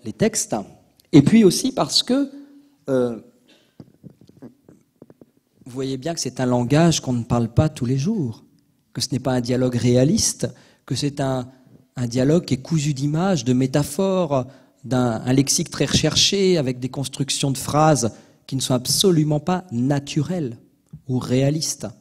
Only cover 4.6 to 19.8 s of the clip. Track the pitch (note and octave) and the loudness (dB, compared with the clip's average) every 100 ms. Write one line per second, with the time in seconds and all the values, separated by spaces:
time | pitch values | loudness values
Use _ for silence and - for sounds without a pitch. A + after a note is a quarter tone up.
4.6 | - - _ _ - - - _ _ _ | -20 -20 _ _ -20 -20 -20 _ _ _
5.6 | - B2 C3+ C3+ C#3 E3 B2+ - B2+ B2 | -14 -8 -6 -6 -6 -6 -8 -4 0 0
6.6 | A#2+ C#3+ E3+ D#3 - B2 A2+ A#2+ A#2 - | 4 4 4 2 -2 -4 0 -2 0 0
7.6 | D#3 D3+ A#2+ C3+ D3 A3+ C3 G#2+ - _ | 0 -2 -4 -2 -2 -2 -4 -8 -16 _
8.6 | _ _ _ - - B2+ C3 B2+ A#2 B2+ | _ _ _ -8 -4 -4 -2 -2 0 0
9.6 | B2+ B2 A#2+ B2 C3+ G#3+ - - - - | 0 0 2 4 4 2 0 -4 -8 -8
10.6 | _ _ - C3+ D3 C#3+ C3+ C3 B2+ - | _ _ -8 -6 -4 -4 -4 -4 -6 -14
11.6 | _ - _ - B2 A#2+ C3 E3 F3 - | _ -20 _ -8 -4 0 2 2 2 -4
12.6 | - D#3+ D3 C3 C#3+ D#3 F#3+ F#3 A#2+ B2+ | -2 -2 0 -2 -2 0 0 0 0 0
13.6 | C3 D3 C#3+ - G3 F#3 E3+ C#3 B2 - | 2 0 -2 -2 -2 0 0 -2 -4 -10
14.6 | _ _ A#2 B2+ B2 A2 - C3+ C#3 - | _ _ -4 0 0 -2 0 2 2 -2
15.6 | D#3+ - C#3+ - D#3 - - G3+ F#3+ F3 | -4 -4 -2 0 0 2 0 2 2 2
16.6 | C3 B2+ B2 C3+ C3 - C#3 - C#3+ C3 | 0 -4 -8 -8 -8 -6 -6 -2 -2 -2
17.6 | - D3 D#3 D3+ A2+ - - _ - C3+ | -2 2 4 4 0 -6 -16 _ -10 -6
18.6 | - B2+ B2 - G3+ E3+ D3+ D3+ D3+ F3+ | -2 -2 -2 0 2 2 2 -2 -2 -4
19.6 | F3+ A#2 | -4 -2